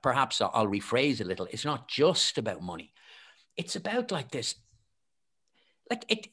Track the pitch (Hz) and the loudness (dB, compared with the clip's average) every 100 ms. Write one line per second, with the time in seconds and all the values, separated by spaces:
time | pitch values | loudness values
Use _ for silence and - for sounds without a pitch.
0 | 139 123 131 - 104 117 104 101 - 120 | 2 4 2 2 2 2 2 0 0 2
1 | 143 127 92 95 92 113 147 135 - - | 2 2 -2 -4 -6 -6 -4 -4 -4 4
2 | 156 170 - - 110 85 90 85 78 _ | 4 6 2 0 -4 -4 -8 -10 -12 _
3 | - - - _ _ - 175 196 202 240 | -20 -20 -20 _ _ -8 -6 -6 -4 -2
4 | 247 175 - 131 - - _ _ _ _ | -2 -4 -4 -6 -6 -8 _ _ _ _
5 | _ _ _ _ _ _ _ _ - 226 | _ _ _ _ _ _ _ _ -6 -4
6 | - 220 - | -2 -4 -4